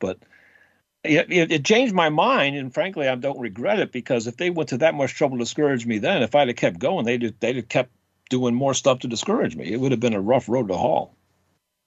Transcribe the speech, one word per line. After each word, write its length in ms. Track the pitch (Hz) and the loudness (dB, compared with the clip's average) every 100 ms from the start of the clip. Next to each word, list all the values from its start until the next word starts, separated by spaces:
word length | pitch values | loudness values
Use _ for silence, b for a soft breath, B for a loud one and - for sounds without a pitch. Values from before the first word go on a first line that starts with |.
but 180 | 92 90 _ b b b b b b _ | -6 -6 _ b b b b b b _
it, 260 | - 156 - | 0 2 2
it, 220 | 175 165 | 2 2
it 120 | 160 | 2
changed 300 | 131 220 262 | 4 4 4
my 140 | 185 160 | 2 2
mind. 480 | 151 214 254 139 139 | 2 2 2 0 -2
And 160 | 135 | -6
frankly, 360 | 147 180 180 135 | -4 -4 -2 -2
I 60 | |
don't 240 | 127 139 131 | -2 -4 -4
regret 400 | 120 98 151 208 | -8 -4 -2 0
it, 140 | 135 | -2
because 340 | 123 - 123 113 | -4 -2 -2 -2
if 100 | - | -4
they 140 | 175 | -4
went 200 | 170 147 | -2 -4
to 80 | 127 | 2
that 160 | 156 | 2
much 200 | 151 131 | 2 -2
trouble 220 | - 147 127 | 0 -2 0
to 80 | |
discourage 420 | 117 - 147 120 117 | -4 0 2 2 -2
me 120 | 107 | -2
then, 240 | 135 190 | 0 0
if 120 | 117 | 2
I'd 140 | 147 131 | 2 2
have 80 | 120 | 2
kept 220 | 131 85 | -2 0
going, 260 | 131 185 | -2 0
they'd, 300 | 117 123 117 - | 0 -2 -2 -4
they'd 160 | 113 131 | -4 -4
have 120 | 107 | -2
kept 220 | 139 127 _ _ _ - | -2 -2 _ _ _ -4
doing 240 | 127 123 | -2 0
more 200 | 120 139 | 0 0
stuff 260 | 131 139 131 | 0 2 0
to 80 | 131 | -2
discourage 460 | 113 - 214 190 - | -4 -2 0 -2 -4
me. 160 | - | -6
It 80 | 113 | -2
would 120 | 135 | 0
have 80 | 120 | 2
been 140 | 120 | 0
a 60 | 104 | 0
rough 280 | 98 131 - | 2 2 2
road 200 | 127 104 | -2 -2
to 80 | 87 | 0
haul. 380 | 147 160 - _ _ _ _ _ _ _ | 0 0 -4 _ _ _ _ _ _ _